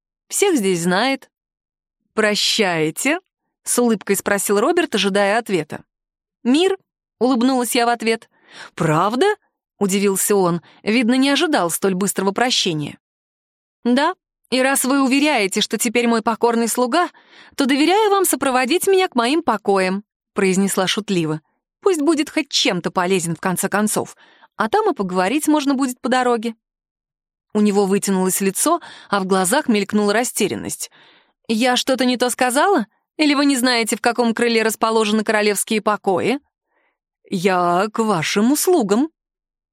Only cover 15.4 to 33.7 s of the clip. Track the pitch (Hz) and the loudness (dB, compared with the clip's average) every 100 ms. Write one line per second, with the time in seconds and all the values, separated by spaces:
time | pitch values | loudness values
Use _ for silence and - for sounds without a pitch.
15.4 | 196 214 - 220 240 240 240 226 233 220 | 0 -2 -4 -4 -2 0 0 0 0 0
16.4 | 233 226 233 - 247 302 339 _ _ - | 0 0 -2 -2 0 0 -2 _ _ -20
17.4 | - - 269 277 311 392 427 392 370 262 | -12 -2 0 2 4 4 2 2 0 0
18.4 | 269 254 254 359 - 381 370 240 233 320 | 0 0 0 0 2 2 2 0 0 0
19.4 | 311 214 - 196 185 196 - _ _ - | 0 -2 0 0 0 -4 -10 _ _ -2
20.4 | 190 185 196 202 185 - 208 185 156 156 | 0 2 0 0 -2 -4 -2 -2 -2 -6
21.4 | _ _ _ _ 415 330 285 294 302 - | _ _ _ _ 0 0 0 0 -2 -4
22.4 | - - 269 180 170 190 175 190 170 160 | -4 -2 0 -2 -4 -2 0 0 -2 -4
23.4 | 190 180 185 196 214 180 - - _ _ | -4 -4 -2 0 0 -2 -6 -12 _ _
24.4 | _ - 214 403 427 285 190 180 185 294 | _ -6 -2 0 0 -2 -2 0 0 0
25.4 | 302 302 277 262 269 254 - 254 247 240 | 2 0 2 0 -2 -4 -2 0 0 0
26.4 | 233 226 _ _ _ _ _ _ _ _ | -2 -10 _ _ _ _ _ _ _ _
27.4 | _ 214 208 196 196 196 - 190 185 - | _ 0 2 2 2 0 0 0 0 0
28.4 | 196 185 302 339 - - - 202 190 190 | -2 0 0 -2 -4 -16 -6 -4 0 0
29.4 | 180 269 302 208 196 214 208 208 247 - | 2 0 0 0 0 0 0 0 -2 -2
30.4 | 196 101 85 - - _ _ _ _ _ | -4 -4 -8 -10 -14 _ _ _ _ _
31.4 | - 220 254 247 - 262 254 247 247 - | -6 -2 0 0 0 0 0 0 -2 -2
32.4 | 254 247 359 359 202 _ _ - 302 285 | 0 2 2 2 -2 _ _ -2 0 2
33.4 | 285 269 254 | 2 2 2